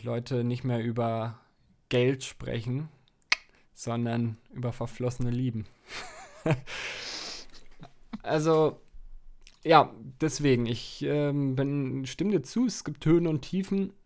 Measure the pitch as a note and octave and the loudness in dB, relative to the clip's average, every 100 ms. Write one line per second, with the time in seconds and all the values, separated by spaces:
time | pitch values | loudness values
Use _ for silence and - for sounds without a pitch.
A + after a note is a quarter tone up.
0 | A#2 A#2 A#2+ B2+ A#2+ B2 B2+ A#2+ A#2 A#2 | -4 -6 -2 0 0 -2 -2 0 0 0
1 | A#2 A2+ A2+ A2+ _ _ _ _ _ B2 | 0 0 -4 -8 _ _ _ _ _ 4
2 | B2 C3+ - - A2+ A#2 A2+ B2+ D#3 - | 4 2 -4 -10 -6 -4 -2 -4 -6 -12
3 | _ _ _ - - _ _ - - A#2 | _ _ _ -4 -4 _ _ -12 -6 -2
4 | A#2 A#2+ A#2 A2 - - B2 - A#2 - | -2 -2 -2 -4 -12 -8 -6 -4 -8 -4
5 | B2 B2 A#2+ A#2+ B2+ A2 G2+ - - - | -4 0 0 0 -2 -4 -8 -14 -16 -12
6 | - - - - D#3+ D#3 - - - - | -12 -14 -18 -6 -2 -2 -2 -10 -8 -10
7 | - - - - - - - - - - | -10 -10 -10 -12 -14 -16 -18 -18 -20 -20
8 | - A3 - D3+ D#3 D#3 D#3 - - - | -14 -10 -2 2 4 4 4 0 -10 -16
9 | - - - - - - D#3 D#3+ B2 G#2 | -14 -16 -16 -20 -20 -6 8 8 8 2
10 | C#3+ - D#3 - D3 B2 A#2 A#2 - - | -16 -2 -2 2 4 4 2 -2 -6 -4
11 | C#3+ D3 D3 C#3+ C#3 C3 C#3 C#3+ C3 C3+ | 0 2 2 2 0 0 0 0 -2 -4
12 | C3 - F#3+ F#3+ - A3+ B3 - - D3+ | -6 -2 0 0 0 0 0 0 -6 -2
13 | D#3 E3+ E3+ D#3+ - F#3 F#3+ G3 G3 - | 4 6 6 0 0 -2 0 0 -2 -6